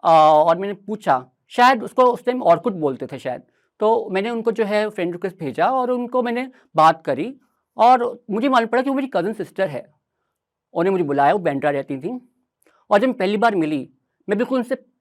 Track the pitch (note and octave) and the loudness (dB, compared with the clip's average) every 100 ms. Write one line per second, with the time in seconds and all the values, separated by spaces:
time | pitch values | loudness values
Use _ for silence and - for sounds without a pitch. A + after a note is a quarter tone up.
0 | E3+ D#3+ D#3 D3+ E3 E3+ G3 G3+ - G#3+ | 4 6 6 6 4 0 -2 -8 -10 -6
1 | F3+ C3 B2 _ _ - B3 B3+ - - | -2 -2 -2 _ _ 2 4 4 0 2
2 | B3+ A#3+ - B3+ F3 E3+ A#3+ F#3 D3 B2 | 2 2 -4 0 2 2 0 -2 -4 -4
3 | B2+ C3+ C3 A#2+ - _ _ _ G#3+ A3+ | -8 -10 -10 -10 -12 _ _ _ 0 0
4 | - F#3+ G#3+ A#3 A3+ A3+ G3+ G#3 G#3+ G#3 | 0 -4 -4 -4 -2 -2 -2 0 -2 -4
5 | F3 F3 F#3+ F#3 D3+ B2 F#3+ C4 B3 B3 | -6 -6 -8 -8 -8 -2 0 0 -2 -4
6 | A#3+ B3+ A#3+ A#3+ C4 - _ D#3+ D#3+ E3 | -4 -4 -2 -4 -8 -14 _ 4 4 4
7 | - C3 G#3 C4+ _ _ _ - A#3 B3+ | -2 -4 -6 -12 _ _ _ 2 4 4
8 | A#3+ - - G#3 C4+ B3 A3+ A#3+ C4 C#4 | 2 -8 -8 -4 0 2 2 0 -2 -2
9 | C4+ F#3+ F3+ A3 D#3+ - F#3+ C#3 - _ | -2 -4 -4 -6 -8 -4 -4 -6 -14 _
10 | _ _ _ _ _ _ _ - F3+ F#3+ | _ _ _ _ _ _ _ -4 0 0
11 | D3 C#3+ C#3+ G3 E3+ C#3 D3 C#3+ C3+ C3+ | 0 2 2 2 -2 -2 -2 -4 -6 -8
12 | E3+ B3 - _ _ _ _ _ _ G3 | -8 -10 -14 _ _ _ _ _ _ 0
13 | C4 - G3 G#3 A#3 G3 D#3 D3+ - _ | 0 0 -2 0 0 0 -2 -4 -8 _
14 | _ _ - G3+ B3 C4 A#3+ - _ _ | _ _ -6 -4 -2 -2 -4 -8 _ _